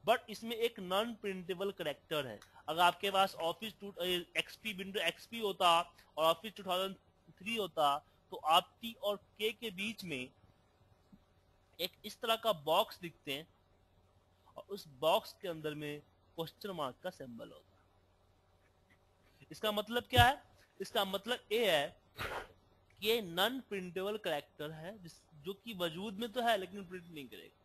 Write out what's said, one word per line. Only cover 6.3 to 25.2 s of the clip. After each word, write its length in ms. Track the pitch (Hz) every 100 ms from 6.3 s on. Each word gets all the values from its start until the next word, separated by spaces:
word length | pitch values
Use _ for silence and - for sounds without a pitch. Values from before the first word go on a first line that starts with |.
Office 240 | 165 220 -
टू 60 |
थाउजेंड 320 | 190 180 190 190 _ _ - -
थ्री 200 | 185 226
होता, 500 | 185 160 143 147 _ _ _
तो 60 | -
आप 400 | 151 170 - _
T 120 | 233
और 220 | 226 202 202
के 360 | _ - 214
के 200 | 233 226
बीच 320 | 180 208 214
में 260 | 180 139 127 _ - _ _ _ _ _ _ - _ _ _ _ _ -
एक 120 | 175 - 208
इस 160 | -
तरह 140 | 233 226
का 180 | 226
box 460 | 175 147 170 220 -
दिखते 340 | 170 - -
हैं, 200 | 139 165 _ _ _ _ _ _ _ _ _ _ -
और 60 |
उस 240 | - 202 156
box 480 | 127 156 202 - -
के 60 | 185
अंदर 260 | 160 151
में 280 | 151 151 147 - _ _ -
question 340 | 160 - 208
mark 260 | 175 139 123
का 60 | 185
symbol 400 | - 131 117 -
होगा। 300 | - _ _ _ _ _ _ _ _ _ _ _ _ _ _ _ _ _ _ -
इसका 200 | 156 214
मतलब 320 | 208 208 240
क्या 200 | 240 247
है? 200 | 240 294 - - - _
इसका 240 | 190 226 196
मतलब 340 | 190 208 247 -
ये 200 | 214 220
है 300 | 156 147 - _ - - - - - _ _ _ _
कि 60 | 208
ये 140 | 240
नॉन 380 | 185 170 208 262
प्रिंटेबल 580 | - 202 185 175 196 214
collector 540 | 190 151 - - 151
है, 320 | 156 165 214
जिस, 80 | 175 -